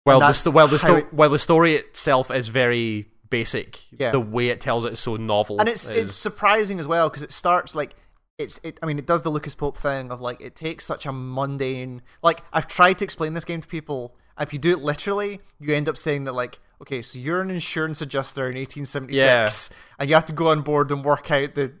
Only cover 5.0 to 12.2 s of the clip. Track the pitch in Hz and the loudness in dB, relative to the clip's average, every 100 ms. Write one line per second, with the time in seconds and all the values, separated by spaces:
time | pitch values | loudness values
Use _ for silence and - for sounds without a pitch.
5 | - 110 110 104 107 104 214 220 - 220 | -4 -4 0 0 2 0 0 -2 -4 -4
6 | 202 - 214 - 208 214 208 190 151 165 | -2 -4 -6 -2 2 2 0 -4 -2 0
7 | 156 - 147 - 180 180 - 156 143 - | 0 -2 -10 -4 0 0 -2 -6 -8 -12
8 | _ _ _ - 139 - 160 - 160 147 | _ _ _ -12 -10 -10 -12 -8 -6 -4
9 | 139 170 160 151 147 - 147 - 143 135 | 0 0 0 -6 -6 -6 -6 -4 -4 -4
10 | 127 123 123 123 127 - 156 165 - 156 | -6 -8 -8 -10 -14 -10 -10 -8 -8 -8
11 | 147 135 127 131 139 139 131 131 127 123 | -8 -8 -8 -6 -4 -4 -4 -6 -10 -14
12 | - _ | -18 _